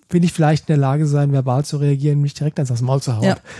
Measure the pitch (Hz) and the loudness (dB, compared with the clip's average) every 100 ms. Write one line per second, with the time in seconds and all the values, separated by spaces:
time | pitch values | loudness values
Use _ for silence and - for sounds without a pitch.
0 | _ 180 175 - 151 156 - 151 135 143 | _ 0 0 2 2 0 0 0 2 0
1 | 151 143 143 139 131 127 147 147 143 139 | 0 0 2 0 0 -2 -2 -2 0 0
2 | 147 143 143 - 151 160 131 117 123 135 | 0 0 0 -2 -4 -4 -4 -2 0 0
3 | - 113 190 - - - | -2 0 0 0 -6 -20